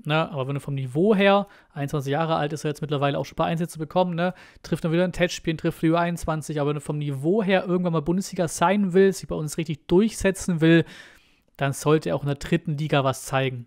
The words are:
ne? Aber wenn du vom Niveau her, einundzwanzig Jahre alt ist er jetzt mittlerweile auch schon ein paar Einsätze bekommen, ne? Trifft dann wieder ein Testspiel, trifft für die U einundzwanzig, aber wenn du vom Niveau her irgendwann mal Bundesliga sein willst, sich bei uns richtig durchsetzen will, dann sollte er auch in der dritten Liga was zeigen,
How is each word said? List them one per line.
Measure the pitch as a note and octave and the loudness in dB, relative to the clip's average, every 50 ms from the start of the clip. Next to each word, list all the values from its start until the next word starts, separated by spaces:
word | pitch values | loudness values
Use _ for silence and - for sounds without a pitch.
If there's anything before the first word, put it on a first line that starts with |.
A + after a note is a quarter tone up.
| - | -4
ne? | D3 D3+ D#3+ E3 - | 0 0 0 0 -2
Aber | F#3+ C3+ B2+ | -4 -6 -4
wenn | C3+ C#3+ | -4 -4
du | C#3 | -6
vom | - - C#3 | -6 -6 -6
Niveau | C3+ C3+ B2+ B2 D3+ F#3 A3 G#3+ | -6 -6 -4 -2 2 2 4 4
her, | F#3+ G3+ G3 G3 G3+ G3 - - - _ _ - | 4 6 6 4 4 2 -2 -10 -20 _ _ -10
einundzwanzig | D3 C#3+ C#3 D#3 D3 C3 C#3 C#3 | -8 -6 -4 -4 -4 -2 -2 -2
Jahre | D#3 E3 D#3+ D#3+ | 0 0 0 0
alt | E3 D3 D3 D#3+ | 0 0 -2 -4
ist | C#3+ - | -4 -4
er | D3+ | -4
jetzt | D3 - D#3 | -6 -4 -4
mittlerweile | C#3+ D3+ C3+ C#3+ C#3+ C#3+ D#3 | -4 -2 0 0 0 0 -2
auch | C#3+ | -4
schon | - - | -6 -4
ein | |
paar | - E3 | -2 -2
Einsätze | E3+ E3+ D#3+ F3 - - D#3+ | 0 0 -2 -4 -4 -6 -8
bekommen, | D#3+ D3 - F#3 F#3 F3+ E3+ | -8 -2 0 0 0 0 0
ne? | E3 F3 F3+ F3 - - - - - - | -2 -2 -2 -4 -6 -14 -20 -20 -14 -8
Trifft | - F3 - - | -6 -4 -2 -2
dann | E3 D#3+ | 0 2
wieder | F3 F3+ | 2 2
ein | F3+ - | 0 0
Testspiel, | - F3+ F3 - - - E3 D#3+ | 0 0 0 -2 -4 -4 -4 -4
trifft | D3+ - E3 D#3 - | -2 -2 -4 -2 0
für | - | 0
die | D#3+ E3 | 2 2
U | |
einundzwanzig, | E3+ E3+ F3 F3 - - E3+ D#3 D#3 C#3+ - D3+ D3+ | 2 0 0 -2 -4 -4 -4 -4 -4 -4 -6 -4 -2
aber | C#3 D3 | -2 -2
wenn | D3 | -2
du | D3 | -4
vom | - - D3+ D3+ | -4 -6 -6 -4
Niveau | D3 D3 C#3 C3 C#3 E3 G3 A3+ G3 | -4 -4 -4 -2 0 0 2 2 2
her | F#3+ G3 F3+ - | 2 2 2 2
irgendwann | F#3+ F3 F3+ F3+ F3 E3 | 2 0 0 0 0 0
mal | D#3+ | 0
Bundesliga | D3 E3+ F3 G3 F#3+ - F#3 F#3+ E3+ | 0 0 -2 -2 -2 -4 -4 -4 -4
sein | D3+ - - F3 F3 G3 G#3 G3+ F3+ E3+ | -2 -2 0 2 2 2 2 2 2 4
willst, | F#3+ G3 F#3+ F3+ - | 6 6 4 4 0
sich | - - | -6 -8
bei | F3 | -6
uns | E3 D#3 D3 - - | -6 -6 -6 -4 -6
richtig | D#3+ - D3+ - _ - | -4 -4 -6 -6 _ 2
durchsetzen | F3 F#3 A3 G#3+ - - - G3 F#3 - - - F3 D3+ | 4 4 4 4 2 0 0 0 0 0 -2 -2 0 4
will, | D#3+ E3 E3 E3 D#3 - - - - - - _ _ _ _ _ _ _ _ | 6 6 6 6 4 2 -4 -20 -20 -20 -20 _ _ _ _ _ _ _ _
dann | - C#3+ C#3 C3 | -4 -2 -2 -2
sollte | - - D3 D#3 D#3 - D#3+ | -2 2 2 2 2 2 0
er | - | -4
auch | - - | -2 -2
in | C#3+ | -2
der | C#3 | -4
dritten | - - - F3 D#3+ - E3+ D3+ C#3+ | -4 -4 -2 -2 -2 -2 -2 -4 -4
Liga | D#3 D3 D#3 C#3 C3 | -2 0 2 2 2
was | C3+ B2+ - - | 2 0 -2 -4
zeigen, | - C#3 C3+ C3+ C3 B2+ B2 A#2+ | -4 -2 0 0 -2 -4 -6 -12